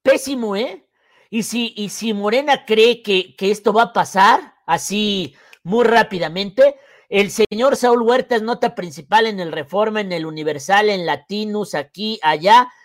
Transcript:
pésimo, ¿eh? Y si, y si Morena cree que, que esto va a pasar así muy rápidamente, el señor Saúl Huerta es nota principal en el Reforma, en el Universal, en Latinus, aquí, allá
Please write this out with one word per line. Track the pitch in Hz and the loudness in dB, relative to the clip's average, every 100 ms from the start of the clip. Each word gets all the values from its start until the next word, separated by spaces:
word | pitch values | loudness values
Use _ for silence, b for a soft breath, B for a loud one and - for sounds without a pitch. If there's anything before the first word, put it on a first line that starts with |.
pésimo, | 262 302 262 262 220 196 | 0 0 -2 -6 -4 -4
¿eh? | 269 381 _ _ _ _ _ | -6 -8 _ _ _ _ _
Y | 226 | -6
si, | - 233 233 - | -4 -4 -6 -6
y | 208 | -10
si | - 226 | -6 -6
Morena | 202 208 240 294 262 - | -4 -2 0 0 -2 0
cree | 220 226 233 | 4 4 2
que, | 208 185 180 - | -2 -2 -2 -4
que | 196 | -2
esto | 208 226 | 0 0
va | 202 | 2
a | 175 | 2
pasar | 196 170 190 202 262 302 _ - | 0 -2 4 4 4 0 _ -4
así | 160 - 208 208 196 147 b b b | -4 -2 -4 -2 -2 -6 b b b
muy | 165 226 | -4 0
rápidamente, | 233 226 220 190 160 170 202 - 277 277 b b b | 4 4 2 -2 -6 -6 -4 4 4 2 b b b
el | 196 202 | 0 0
señor | - 208 214 269 262 | 0 -2 0 0 2
Saúl | 247 240 | 2 4
Huerta | 226 254 247 233 | 4 0 0 -2
es | |
nota | 220 240 240 233 | -2 -2 -4 -4
principal | 175 151 147 214 226 | -12 -14 -2 0 0
en | 196 | -2
el | 165 | -6
Reforma, | 156 135 190 220 214 | -8 -4 -2 0 -2
en | 196 | -4
el | 170 160 | -6 -6
Universal, | 156 151 143 139 196 214 | -6 -6 -6 0 2 2
en | 190 165 | 0 -4
Latinus, | 143 - 208 214 208 190 151 | -6 -6 -8 -6 -6 -6 -6
aquí, | 139 - 214 220 | -8 -10 -8 -2
allá | 156 156 180 233 381 B | 0 0 4 6 4 B